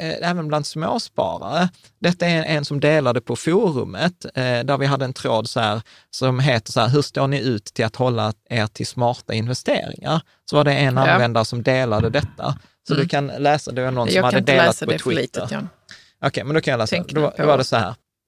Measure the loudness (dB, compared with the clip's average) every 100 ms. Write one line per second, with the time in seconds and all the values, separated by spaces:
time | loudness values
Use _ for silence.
0 | -6 -4 -4 -2 -2 -2 -2 -6 -4 -4
1 | -4 -2 -2 -2 -4 0 0 -2 _ _
2 | -2 0 0 0 0 -2 -2 0 4 4
3 | 4 0 -2 -4 2 2 2 0 -4 -2
4 | -4 -4 -10 -4 0 0 0 0 2 0
5 | -2 -4 0 0 0 -2 0 -2 -6 -20
6 | _ -2 0 2 2 2 0 0 4 2
7 | 2 -2 0 0 0 -2 -4 -4 -4 0
8 | 0 2 -2 -4 _ -2 -2 -4 -8 -2
9 | -2 -2 -4 -4 -2 -4 -2 -2 -2 -8
10 | -4 -4 -4 _ -2 2 4 2 2 4
11 | 4 4 2 0 0 -2 0 2 2 0
12 | 2 0 -4 -6 -6 -6 -10 _ -4 -2
13 | 0 0 -2 -2 2 2 0 -4 -2 0
14 | 2 2 4 2 4 6 4 2 -2 -2
15 | 0 -2 -2 -6 -6 -8 -8 -14 _ -20
16 | _ _ -4 -4 -2 -2 0 -2 -2 -2
17 | -4 -2 -2 0 2 2 2 0 -2 -6
18 | _ _